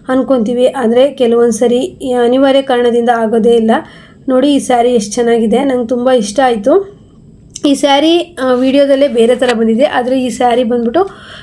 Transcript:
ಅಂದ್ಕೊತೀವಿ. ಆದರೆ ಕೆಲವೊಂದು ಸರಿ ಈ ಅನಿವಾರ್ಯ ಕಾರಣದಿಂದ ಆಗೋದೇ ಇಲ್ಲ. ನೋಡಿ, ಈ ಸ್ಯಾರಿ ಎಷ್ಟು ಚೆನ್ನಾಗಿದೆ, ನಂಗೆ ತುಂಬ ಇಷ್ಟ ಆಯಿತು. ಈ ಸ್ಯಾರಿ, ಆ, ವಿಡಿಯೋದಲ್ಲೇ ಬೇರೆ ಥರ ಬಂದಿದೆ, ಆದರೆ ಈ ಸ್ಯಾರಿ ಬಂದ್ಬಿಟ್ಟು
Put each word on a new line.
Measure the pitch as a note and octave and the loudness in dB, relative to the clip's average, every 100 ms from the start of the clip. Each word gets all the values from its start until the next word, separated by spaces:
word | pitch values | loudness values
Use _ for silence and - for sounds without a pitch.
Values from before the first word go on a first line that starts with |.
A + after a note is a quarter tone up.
| - | -4
ಅಂದ್ಕೊತೀವಿ. | C4 B3+ C4 G#3+ B3 B3+ | -4 0 -2 -2 0 0
ಆದರೆ | C4+ A3+ A#3+ C#4 | 0 -2 2 0
ಕೆಲವೊಂದು | C4+ A#3 A#3 A#3+ | 0 0 2 0
ಸರಿ | G#3+ B3 A#3+ F#4 - | 0 0 0 -4 -8
ಈ | C4+ | -4
ಅನಿವಾರ್ಯ | B3 A#3+ C4 C#4 C4+ | 0 0 2 2 0
ಕಾರಣದಿಂದ | C4+ B3 A#3+ A#3+ A#3 | 0 0 0 0 0
ಆಗೋದೇ | A#3 A3 A#3 A#3 A#3 | 0 0 2 2 2
ಇಲ್ಲ. | A3 C4+ - - - - - | 2 0 -4 -16 -20 -14 -2
ನೋಡಿ, | B3+ C#4+ | 0 2
ಈ | C#4 | 0
ಸ್ಯಾರಿ | C#4 B3 A#3+ | 0 0 2
ಎಷ್ಟು | A#3+ G3+ | 0 -2
ಚೆನ್ನಾಗಿದೆ, | B3 A#3 A#3 A3 A3 | -2 0 0 0 0
ನಂಗೆ | C#4 B3 A3+ | 0 -2 -2
ತುಂಬ | B3 B3 | -2 0
ಇಷ್ಟ | B3+ G3+ - | 0 0 0
ಆಯಿತು. | C4 A#3 A#3+ F4+ G4 - - - - - - - D4 | 0 0 0 0 -2 -12 -20 -20 -20 -20 -20 -4 -2
ಈ | |
ಸ್ಯಾರಿ, | C#4 C#4+ C#4 D#4+ E4+ - - | 0 2 2 2 0 -2 -6
ಆ, | B3+ | -2
ವಿಡಿಯೋದಲ್ಲೇ | B3 C4 C#4 C#4 C4+ C#4 | 0 2 2 2 2 2
ಬೇರೆ | A3+ A3+ B3 | 2 0 2
ಥರ | C4 | 0
ಬಂದಿದೆ, | A3+ A3+ A3+ | 0 0 0
ಆದರೆ | D4 C4+ A#3+ C4 | 0 0 -2 -2
ಈ | B3+ | -4
ಸ್ಯಾರಿ | A3+ B3 A#3+ | -2 0 0
ಬಂದ್ಬಿಟ್ಟು | A#3 B3 A#3 D#4+ G4 - - - | 0 -2 -2 -2 -4 -6 -20 -20